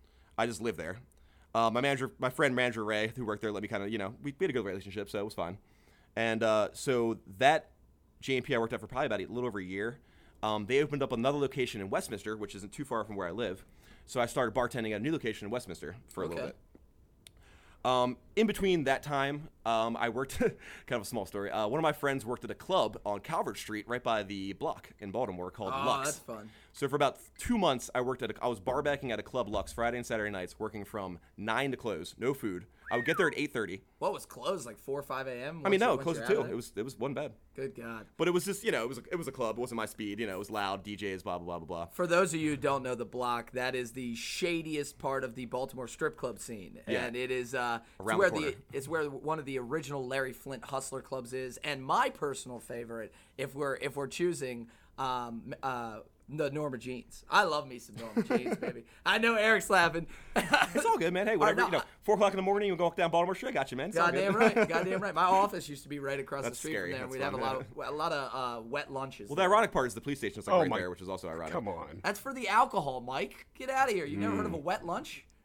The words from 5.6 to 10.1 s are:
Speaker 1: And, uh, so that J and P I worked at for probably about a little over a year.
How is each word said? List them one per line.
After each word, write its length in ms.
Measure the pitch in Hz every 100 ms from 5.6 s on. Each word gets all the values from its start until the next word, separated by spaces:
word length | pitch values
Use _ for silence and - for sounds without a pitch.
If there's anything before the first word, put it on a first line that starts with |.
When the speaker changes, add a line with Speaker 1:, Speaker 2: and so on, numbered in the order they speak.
| _ _ _ _ _ 110
Speaker 1:
And, 260 | 113 113
uh, 260 | 113 107 101
so 460 | - 143 123 117 110 - 98
that 320 | 135 156 - _ - _ _ -
J 160 | - 131
and 80 | 127
P 80 | 123
I 20 |
worked 160 | 113
at 80 | 117
for 60 | 104
probably 180 | 127 143
about 160 | 101
a 60 | 87
little 200 | 117 123
over 120 | 101
a 40 |
year. 360 | 92 95 113 135 -